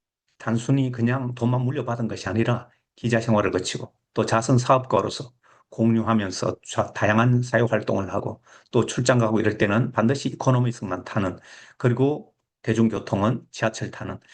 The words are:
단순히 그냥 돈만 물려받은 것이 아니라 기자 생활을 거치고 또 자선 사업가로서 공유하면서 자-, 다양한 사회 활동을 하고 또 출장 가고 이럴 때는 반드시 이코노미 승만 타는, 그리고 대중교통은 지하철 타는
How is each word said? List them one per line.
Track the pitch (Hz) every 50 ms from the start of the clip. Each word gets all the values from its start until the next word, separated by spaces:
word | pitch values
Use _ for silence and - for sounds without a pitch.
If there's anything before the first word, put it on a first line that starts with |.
| _ _ _ _ _ _ _
단순히 | - - 113 113 117 - - 139 139 131 127
그냥 | 123 117 117 117 127 135 127 123 123
돈만 | - 120 120 127 127
물려받은 | 123 127 151 143 123 123 117 123 117
것이 | 104 95 - - 95
아니라 | 92 110 117 123 117 - - - _ _ _ _ _
기자 | - - 117 117 113
생활을 | - 117 110 104 101 95
거치고 | 95 90 - - - - - - _ _ _ _ -
또 | 120 110
자선 | - 113 113 117 - 135
사업가로서 | 123 123 - 135 127 123 - 117 98 101 - - - - - _ _ _ _ _ _ _ _
공유하면서 | - - 113 117 113 113 107 113 113 107 101 92 92 - - 90 90 - _
자-, | - - - 101 - -
다양한 | - 104 101 107 110 120 127 123 123
사회 | 123 - - 113 120
활동을 | 117 113 107 110 107 104 101 98 92 98
하고 | 104 - - 107 - _ - - - _ _
또 | - 113 110
출장 | - - - 123 131 127
가고 | 120 113 110 110 101
이럴 | 98 107 -
때는 | - 107 101 101 117 123 131
반드시 | - 107 110 120 139 135 - -
이코노미 | - - - 135 127 123 123 120
승만 | 120 - 110 95 92 90 90
타는, | - - 104 98 92 85 - - - - - - - _
그리고 | - - 123 123 127 135 143 151 143 - - _ _ _ _ _ _
대중교통은 | - 113 110 113 113 113 107 95 - - - 98 101 113 123 120 - _
지하철 | - - 113 110 - - 107 98
타는 | - - - 92 95 - _ _